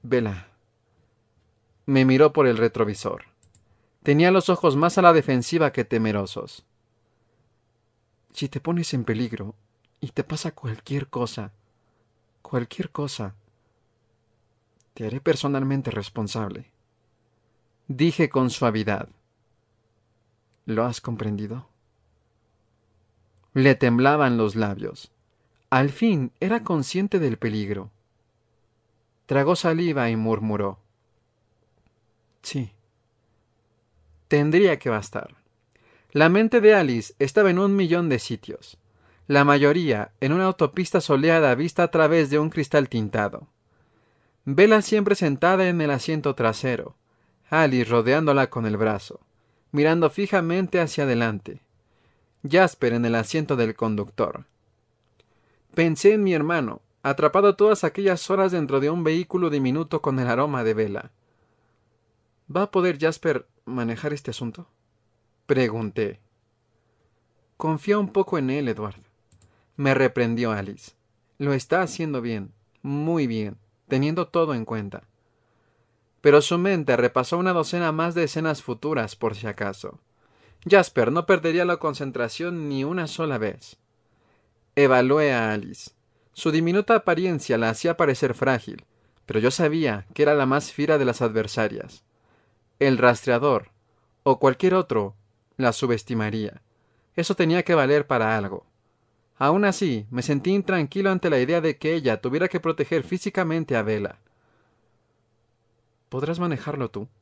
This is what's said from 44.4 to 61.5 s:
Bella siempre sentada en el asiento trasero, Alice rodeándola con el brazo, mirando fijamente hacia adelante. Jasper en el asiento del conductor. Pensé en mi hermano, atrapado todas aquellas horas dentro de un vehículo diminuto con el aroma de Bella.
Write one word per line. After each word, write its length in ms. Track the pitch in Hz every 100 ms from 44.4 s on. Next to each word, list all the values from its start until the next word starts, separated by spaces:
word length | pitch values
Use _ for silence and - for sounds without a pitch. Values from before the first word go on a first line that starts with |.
Bella 380 | - 139 208 214
siempre 340 | 202 214 202 202
sentada 540 | 170 139 170 185 185
en 100 | 175
el 120 | 151
asiento 440 | 139 - 156 143 131
trasero, 640 | 117 110 131 120 - - _ _ _ _ _
Alice 400 | 156 156 127 113
rodeándola 600 | 117 113 143 156 139 131
con 160 | - 110
el 100 | 104
brazo, 460 | 110 104 - - _ _ _ _ _
mirando 380 | 143 151 165 165
fijamente 720 | - 202 196 165 175 185 185
hacia 240 | 160 - 143
adelante. 560 | 120 113 104 - - _ _ _ _ _ _ _ _ 143
Jasper 460 | 165 185 - 123
en 140 | 117 117
el 100 | 113
asiento 400 | 110 160 151 139
del 200 | 113 107
conductor. 680 | 113 107 101 - 110 - - _ _ _ _ _ _ _ _ _ _ _ _
Pensé 420 | - 165 156 196 214
en 80 |
mi 100 | 202
hermano, 480 | 170 151 170 120 - _ _
atrapado 520 | 143 143 151 185 202 190
todas 280 | 208 214
aquellas 460 | 165 - 196 175 -
horas 220 | 190 190
dentro 280 | 180 143 135
de 120 | 143
un 120 | 175
vehículo 460 | 160 160 180 180 175
diminuto 540 | 147 131 139 160 160
con 160 | 147 135
el 80 | 123
aroma 360 | 117 147 135
de 120 | 113 107
Bella. 360 | 107 98 - _ _ _ _